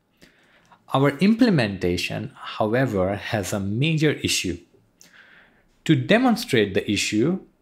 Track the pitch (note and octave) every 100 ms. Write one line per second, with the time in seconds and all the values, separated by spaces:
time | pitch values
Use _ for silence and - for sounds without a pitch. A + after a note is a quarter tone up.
0 | _ _ - _ _ _ _ _ - C3+
1 | C#3 C#3+ G3 A3+ B3 D#3+ G#2 F#2 F2+ F2+
2 | - G#2+ G#2+ - - - G#2+ B2 C3 G#2
3 | F#2+ G2+ - A2 F#2 G#2 G2 A2 D#3 D#3
4 | D3+ - - - F#2 E2 - _ _ _
5 | - - - - _ _ _ _ - C#3
6 | B2 A3+ C4 A3 - A#2+ G2 F2+ - G2
7 | - G#2+ D3 F#3 - _